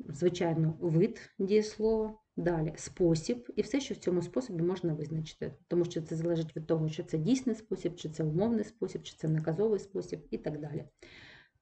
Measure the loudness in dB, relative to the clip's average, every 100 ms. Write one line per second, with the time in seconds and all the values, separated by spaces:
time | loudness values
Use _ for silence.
0 | -10 0 2 2 2 4 2 2 2 4
1 | 4 0 -10 -4 2 4 2 0 2 2
2 | 0 -6 _ -2 0 2 0 -4 -6 2
3 | 4 4 0 -4 -4 -4 0 0 -2 -4
4 | 0 0 0 -2 -2 0 0 0 0 -2
5 | -2 -4 -6 -8 -10 -10 -2 0 2 -2
6 | -4 -2 0 0 -2 -4 0 2 0 -2
7 | -2 0 4 2 2 -2 -4 -2 -2 -4
8 | -6 -2 2 2 2 2 -2 -4 -6 -6
9 | -10 -4 0 2 2 2 2 2 -2 -6
10 | -6 -8 -6 -6 -4 -6 -6 -8 -10 -18
11 | -20 -20 -20 -20 -20 _